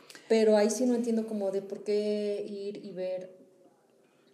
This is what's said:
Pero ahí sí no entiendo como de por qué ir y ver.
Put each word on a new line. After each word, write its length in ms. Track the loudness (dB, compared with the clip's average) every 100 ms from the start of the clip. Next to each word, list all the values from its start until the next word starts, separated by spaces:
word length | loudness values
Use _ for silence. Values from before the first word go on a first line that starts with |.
| -20 -20 0
Pero 260 | 4 6 6
ahí 120 | 4
sí 160 | 2 2
no 100 | 2
entiendo 320 | 2 0 -2
como 240 | -4 -2
de 100 | -2
por 220 | -6 -8
qué 600 | -2 0 0 -2 -2 -4 -6
ir 360 | -8 -8 -10
y 80 | -10
ver. 380 | -8 -6 -6 -10 -18 -20 _ -20 _ _ _ _ _ _